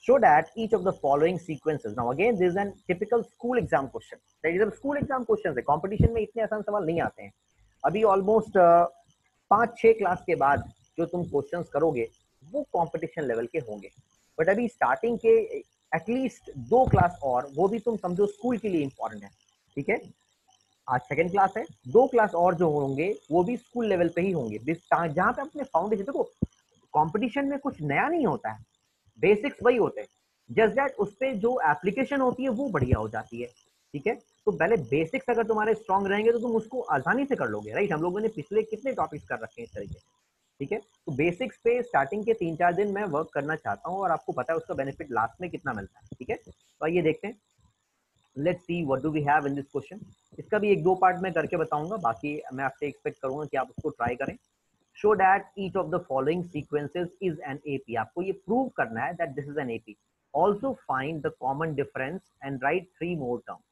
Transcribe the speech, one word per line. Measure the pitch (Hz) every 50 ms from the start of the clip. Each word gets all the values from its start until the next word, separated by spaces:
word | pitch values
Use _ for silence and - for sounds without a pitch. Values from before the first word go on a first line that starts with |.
| -
Show | - 247 277
that | 226 185 151 151 160 - _
each | - 226 208 226
of | 208 180
the | 190 165 -
following | - 147 139 143 151 170 185 165
sequences, | - - 160 131 _ 156 156 139 - 110 104
now | 120 120 120
again | 127 143 185 233 240 180
this | 180 180 170
is |
an | 196 202 202 190 - _ -
typical | 175 175 214 208 - 233 208
school | - _ _ - 240 254 240 185
exam | 147 - 151 139 127 -
question, | 113 - - - - _ _ _ _ -
right? | 160 165
ये | 185
सब | 214 214 -
स्कूल | - - 269 294 285
एग्जाम | - 285 277 262 247
क्वेश्चंस | - 220 208 - 185 147
है, | 123 117
कॉम्पिटिशन | - 143 156 - 190 202 208 - - 226
में | 233 214
इतने | - - 233 220
आसान | 202 214 214 202
सवाल | - 208 208 190
नहीं | 156 170 165
आते | 139 110 - - 101
हैं। | 98 _ _ _ _ _ _ _ _ _ _ -
अभी | 139 165 214 220 214 190
almost, | 196 196 190 220 226 214 220 -
अ, | 202 180 170 170 170 175 - - _ _ _ _ _ _ _ _ _ _ _
पाँच | 202 208 233 226 233 -
छः | - 226 226 226
क्लास | 202 180 180 180 -
के | - 170
बाद | 147 135 139 143 135 - - - _ _ _ _ -
जो | 170
तुम | 165 - 175 170
क्वेश्चंस | - - 143 139 - - 175 165 - -
करोगे | 143 156 165 156 123 113 113 _ _ _ _ _ _ -
वो | 147 196 285 285 _ -
कॉम्पिटिशन | - 170 156 - 165 160 160 - - 151
लेवल | 131 117 113 117
के | 120 _ 117
होंगे, | 120 113 107 104 98 - _ - - _ _ _ _ _ _ -
but | 160 170
अभी | 196 208 247 226
स्टार्टिंग | - _ - 120 131 - - 233 240 208 -
के | 226 226 226 214 - - 139 - _ _ _ _ _ -
at | 165 160 -
least | 233 262 262 240 - - _ - - 139 120 117
दो | 202 247 262 247
क्लास | - 196 180 175 175 - -
और, | 135 123 123 127 143 139
वो | 139 175 196
भी | 208 233
तुम | - 240 226
समझो | 208 - 180 180 175 202
स्कूल | 202 202 - - 247 254 214
के | - 214
लिए | 185 165 147
इंपॉर्टेंट | 135 - _ 120 110 107 104 101
है, | 101 _ _ _ _ _ _ _ _ _
ठीक | 139 143 -
है? | 202 247 - 185 - _ _ _ _ _ _ _ _ _ _ _ _ _ _ -
आज | 127 127
सेकंड | - - 147 135 170 180
क्लास | 175 196 190 190 -
है, | 214 - - - _ _ 127
दो | 131 214 262
क्लास | 262 - 233 214 202 -
और | 170 175 180 185
जो | 160 180 165
होंगे | 147 147 143 135 135 135 160 185 143 - _ _
वो | 151 170 180
भी | 196 247
स्कूल | 233 _ _ _ 240 233 214
लेवल | 196 175 175 170 170
पे | 175 175
ही | 196
होंगे। | 185 160 127 110 104 107
बे-, | 113 135 165
ता-, | 165 _ _ - 151 170 170
जहाँ | 143 160 185 214 -
पे | - 277
अपने | 311 _ 302 269
फाउंडेशन, | - _ 160 175 208 220 190 196
देखो | 247 277 320 233 - _ _ - - _ _ _ _ _ _ _ _ _
कॉम्पिटिशन | 147 156 165 156 214 220 247 - 285 277 277
में | 285 277
कुछ | - 277 - - 151
नया | 147 139 156 202 269
नहीं | 339 349 285
होता | 202 143 113 _ 110
है, | 110 107 113 _ _ _ _ _ _ _ _ _ _ -
बेसिक्स | 110 175 214 208 214 285 - - 190
वही | 240 254
होते | 240 190 139 - 107
हैं, | 104 - _ _ _ _ _ _ _ _
just | 120 160 226 214 190 247
that | 277 277 254 -
उस | 202 196 - _
पे | - 269 269 202
जो | 185 233 247 254 - 156
एप्लीकेशन | 147 147 - 180 - 262 269 - 285 277
होती | 262 247 240 - 254
है | 269
वो | 233 208 285 277
बढ़िया | 190 151 127 123 127 110
हो | 107 110
जाती | 113 110 107 - 110 117 120
है, | 120 - _ _ _ _ _ _ _ -
ठीक | 147 139
है? | 202 -
तो | - _ _ _ _ _ - 196
पहले | 151 160 175 226 220 143 110
बेसिक्स | - 151 160 240 - 262 - -
अगर | 240 214 226
तुम्हारे | 208 226 214 214 214 220
स्ट्रॉन्ग | 214 - - 190 196 202
रहेंगे | 196 196 202 214 226 233
तो | 240
तुम | 220 247 226
उसको | 220 220 220 - 254 226 - 160
आसानी | 139 131 165 190 247 285
से | 277 269
कर | - 143 120
लोगे, | 104 104 104 107 107
राइट? | 147 202 202 151
हम | 151 160
लोगों | 180 180 202
ने | 214 220 220
पिछले | 220 143 _ 202 214 214
कितने | - - 208 - 269 247
टॉपिक्स | - 156 151 151 147 - -
कर | 135 117
रखे | 110 107 _ -
हैं | 117
इस | 110 _
तरीके | 107 101 101 -
से, | - _ _ _ _ _ _ _ _ _ _ _ _
ठीक | 139 139 202
है? | 226
तो | - _ _ _ _ - 147
बेसिक्स | 123 151 170 175 175 262 - - _ _
पे | 233 240 247 240
स्टार्टिंग | - - 247 226 226 - 208 208
के | 240 226
तीन | 220 - 165 165
चार | 147 175 175 175
दिन | 170 208 208 196
मैं | 196 214 202 147
वर्क | 147 160 156 -
करना | 156 139 147 160
चाहता | 156 _ 117 101 104 _ 160
हूँ | 180 190
और | 196 185
आपको | 165 156 - - 170
पता | - - - 165
है |
उसका | 165 160 - 175
बेनिफिट | 143 135 139 135 - 165 143 -
लास्ट | 110 113 117 - _
में | 180 175
कितना | - - _ - 123
मिलता | 104 95 92 _ -
है, | _ - - _
ठीक | 247 -
है? | 233
तो | - _ - - _ _ _ _ _ 147
आइए | 160 170 180 170
देखते | 156 151 - - 202
हैं, | 247 _ _ _ _ _ _ _ _ _ _ _ _ _ _ _ _ _ _ _ _
let's | 131 143 170 180 175 _
see | _ 170 175 170 139
what | 135 131 131
do | 156 151
we | 156 147 143
have | 147 151 147 143
in | 139
this | 143 139 _ _
question। | 143 139 - - 214 - - - _ _ _ - -
इसका | 151 - - 214
भी | 202 208 202
एक | 170 151
दो | 180 185
पार्ट | 185 185 185 180 175 180
मैं | 190 170
करके | 165 151 139 -
बताऊंगा, | 170 160 156 - 151 151 165 208
बाकी | 220 175 - 117 - - 147 147 151 - - 131
मैं | 127 139
आपसे | 131 131 _ -
एक्सपेक्ट | 147 135 - _ 151 143 _ -
करूंगा | 135 131 147 151
कि | 139 -
आप | 135 127 127
उसको | - - - 156
ट्राई | - _ 117 120 123
करें। | 127 135 135 180 - _ _ _ _ _ _ _ _ _ _ _ -
Show | - 214 214 190
that | 190 190 190 202 196 - _ - 196
each | 185 - 190
of | 175 156
the | 160 180 175 _
following | 135 135 131 143 165 180 170 175 -
sequences | 151 139 - - 147 147 139 _ 175 180 175 180 _ 196 185
is | 160 151 151 143
an | 135 147 _
A | 151 139 131
P, | 135 - 113 117
आपको | - - _ 180 180
ये | 190 190 190 _
प्रूव | - 208 247 269 247 -
करना | - 143 117 113 113 123
है | 151 175
that | 170 170 160 131
this | 139 139 143
is | 143 151 143
an | 123 117
A | 113 _ -
P। | 104 _ _ _ _ _ _ _ _
Also | 139 170 202 208 208 240 269 247 - _
find | - 139 131 131 147 165 160 143
the | 160 151 _ -
common | 127 135 143 160 165 151
difference | 135 139 135 _ 131 131 135 165 185 _ _ _ _ -
and | 139 139 131 123
write | 139 156 185 175 _ _ _
three | 165 175 180 160 135
more | 120 123 120
term। | - - 95 - _ _